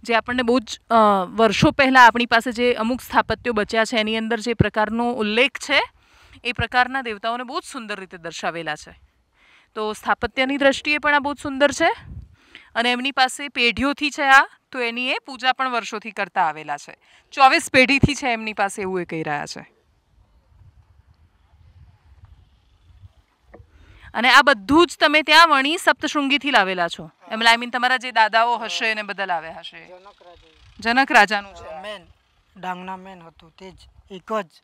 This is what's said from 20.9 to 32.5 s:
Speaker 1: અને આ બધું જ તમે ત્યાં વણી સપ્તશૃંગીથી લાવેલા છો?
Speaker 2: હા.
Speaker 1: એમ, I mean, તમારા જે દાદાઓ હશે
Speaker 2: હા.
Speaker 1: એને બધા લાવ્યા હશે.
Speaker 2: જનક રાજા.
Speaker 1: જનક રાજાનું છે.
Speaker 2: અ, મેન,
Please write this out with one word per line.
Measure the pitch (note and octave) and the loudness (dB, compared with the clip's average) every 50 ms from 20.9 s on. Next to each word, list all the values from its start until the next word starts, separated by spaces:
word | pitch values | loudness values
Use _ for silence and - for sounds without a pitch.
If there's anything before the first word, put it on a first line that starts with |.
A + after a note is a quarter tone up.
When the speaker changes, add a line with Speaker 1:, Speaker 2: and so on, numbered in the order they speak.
| _ _ _ _ _ _ _ _ _ _ _ _ _ _ _ _ _ - - _ _ _ _ _ _ _ - - - _ _ _ _ _ _ _ _ _ _ _ _ _ - - _ _ _ _ _ _ _ _ - - - _ _ _ - _ - - - - - | _ _ _ _ _ _ _ _ _ _ _ _ _ _ _ _ _ -20 -20 _ _ _ _ _ _ _ -20 -20 -20 _ _ _ _ _ _ _ _ _ _ _ _ _ -20 -20 _ _ _ _ _ _ _ _ -20 -20 -20 _ _ _ -20 _ -20 -20 -20 -12 -6
Speaker 1:
અને | G#3+ A3 C4 | -2 0 4
આ | B3 C4+ | 6 6
બધું | C#4+ C#4+ C#4 G#3 G3 F#3+ C#4 D#4+ F4 | 6 6 2 0 0 2 4 4 4
જ | - - _ | 2 0 _
તમે | - D4+ D4 D4+ | -2 2 2 0
ત્યાં | D4+ - D4+ D#4+ E4+ | 2 6 6 8 8
વણી | E4 D4+ C4+ C4+ C#4+ D#4+ | 8 6 0 0 -2 -4
સપ્તશૃંગીથી | F#4+ - C4+ A#3 _ - D4 - D4+ C#4 C4+ C4+ C#4+ - C#4+ | -2 0 -2 -2 _ -4 -6 -4 -4 -2 0 -2 -2 -2 2
લાવેલા | C4 A3+ G3 F#3 F#3+ F3+ F3 | 2 2 2 2 -2 -4 -4
છો? | E3+ - - E3 | -6 -6 -10 -16
Speaker 2:
હા. | D#3+ _ _ _ F3 | -20 _ _ _ -12
Speaker 1:
એમ, | A3 A3 | -8 0
I | A3+ | 4
mean, | A#3 A3+ A#3 A#3+ A#3+ | 4 4 4 0 -6
તમારા | B3 B3+ A#3+ B3+ B3+ | -4 -2 0 0 0
જે | B3+ A3 B3+ | -2 -4 -4
દાદાઓ | A#3 A#3+ A3 G#3+ G3+ A3+ A3+ A#3+ A#3+ | 2 2 2 4 4 2 2 2 0
હશે | A3 A#3 G#3 - - B3 | -4 -6 -8 -6 -4 -2
Speaker 2:
હા. | A3+ | -2
Speaker 1:
એને | A3 G#3+ | -2 -4
બધા | G#3 G3 G3+ F#3 G3 | -6 -10 -8 -8 -4
લાવ્યા | F#3 F3+ E3 D#3 D#3+ E3+ E3 | -4 -4 -6 -6 -10 -16 -16
હશે. | E3 - - E3+ E3 | -18 -18 -20 -20 -20
Speaker 2:
જનક | D#3+ F3+ F3+ F#3 G3+ G3+ _ F#3 | -20 -20 -20 _ -20 -20 _ -20
રાજા. | F3 F3 _ _ _ _ _ - - - - | -20 -20 _ _ _ _ _ -20 -20 -20 -6
Speaker 1:
જનક | G3 A3+ A#3 B3+ C4+ C#4 | -2 0 2 2 2 4
રાજાનું | D4+ A#3+ G3+ F#3 A3 G3+ G3+ G3+ F#3 | 6 4 4 4 2 -6 -8 -10 -18
છે. | E3+ - | -20 -18
Speaker 2:
અ, | E3+ D#3+ D#3 | -16 -16 -14
મેન, | F3+ G#3 G#3+ F#3+ E3+ D#3+ _ _ _ _ _ _ _ _ | -14 -14 -16 -16 -18 _ _ _ _ _ _ _ _ _